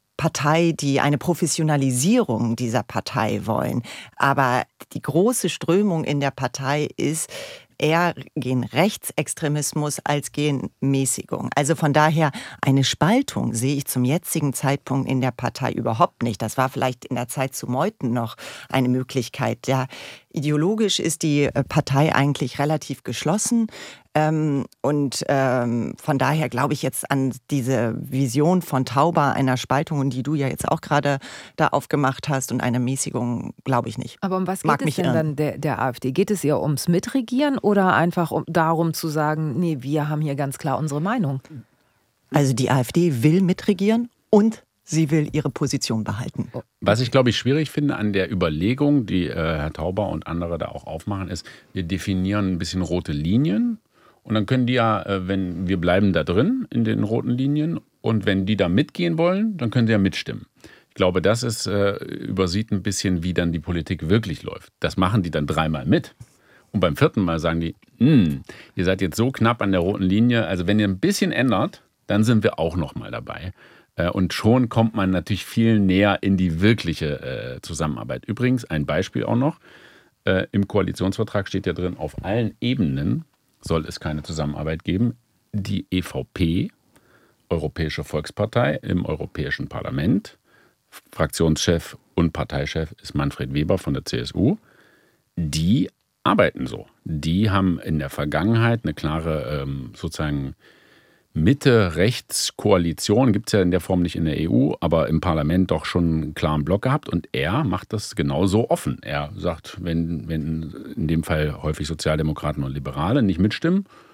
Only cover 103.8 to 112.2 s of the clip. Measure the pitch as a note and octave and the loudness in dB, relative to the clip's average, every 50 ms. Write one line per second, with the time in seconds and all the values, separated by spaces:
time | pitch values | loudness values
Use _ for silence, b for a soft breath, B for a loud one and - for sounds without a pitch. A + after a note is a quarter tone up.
103.8 | - - F#2+ F2+ F2 E2+ - E2+ E2 D#2 - - D#2+ E2 A2+ A#2+ C3+ D3+ - - | 0 0 0 2 2 0 0 -2 -2 0 0 0 0 2 4 4 4 2 0 -2
104.8 | - D#2 E2 D#2+ D2 - D#2+ D#2+ - F2+ D#2+ D#2 D2 D2+ F2 F#2 F#2 - F2 D#2+ | 0 2 2 2 2 4 2 2 2 2 0 2 2 2 4 2 4 2 0 -2
105.8 | - - - F2+ F2 E2 D#2+ D#2+ - D2+ - - - D#2 D2+ D2+ C#2+ D#2 F#2 G2+ | -2 -2 0 2 2 2 2 0 -2 -4 -6 -2 0 0 0 0 0 0 0 0
106.8 | - B2+ C3+ D#3 - - - E2+ - - - C2 C2+ D#2+ G2 C#3+ D#3+ G#2 F2+ F2+ | 2 0 0 0 -2 -2 -4 -4 -4 -4 -4 -4 -2 0 0 0 0 -2 -2 -4
107.8 | - - A2 G#2+ - - - G2 D#2 C#2 C#2 D2 F#2+ F#2+ F2+ A2 A#2+ - E3 E3+ | -6 -6 -8 -8 -8 -8 -4 -4 -2 0 0 0 0 2 2 2 2 2 0 0
108.8 | - - B1+ - - - C#2+ D2 D2 D2 G2 G2 F2+ F2 E2+ E2 - - - - | 0 -6 -6 -6 -8 -6 -4 -4 -4 -6 -8 -6 -4 -4 -4 -6 -10 -16 -12 -8
109.8 | F2+ E2+ E2 E2 E2 E2 E2+ D2 A1 D#2+ D#2+ D#2 C#2+ D#2+ D#2+ D#2+ D#2+ C#2+ - - | -6 -2 -2 0 0 -2 -4 -6 -4 -4 -4 -4 -2 -2 -4 -4 -6 -8 -10 -12
110.8 | - - - - D#2+ D2+ E2 E2 D#2+ - E2+ D#2 D2+ D2 C2+ - - D2+ D2+ - | -14 -12 -6 -4 -2 0 0 0 0 0 0 0 0 -2 -2 -4 -4 -4 -4 -4
111.8 | D#2 - E2 D2+ - D#2+ D#2 D2+ | -4 -6 -4 -2 0 0 0 2